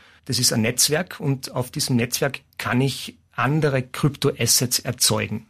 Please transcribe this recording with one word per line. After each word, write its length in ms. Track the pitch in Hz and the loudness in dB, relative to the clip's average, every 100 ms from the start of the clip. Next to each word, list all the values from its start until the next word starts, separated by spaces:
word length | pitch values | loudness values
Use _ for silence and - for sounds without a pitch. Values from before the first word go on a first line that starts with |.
| - - - | -14 -14 -6
Das 120 | 123 | 0
ist 140 | 123 | 2
ein 100 | 131 | 2
Netzwerk 540 | 110 123 - 151 185 - | 2 2 2 0 -2 -4
und 320 | 147 131 - | -2 -2 -4
auf 180 | 131 123 | -4 -4
diesem 260 | 147 - 123 | -4 0 2
Netzwerk 440 | 120 - 143 - _ - | 0 0 -2 -2 _ -8
kann 240 | 107 120 | -2 2
ich 360 | 135 127 - - _ | 2 -2 -10 -16 _
andere 500 | - 123 156 147 135 | -2 0 2 2 2
Kryptoassets 960 | 127 - 151 - 139 - 120 - 123 - | -2 0 0 2 0 2 2 2 2 -2
erzeugen 680 | 135 - - 107 104 107 | -4 0 0 0 -2 -6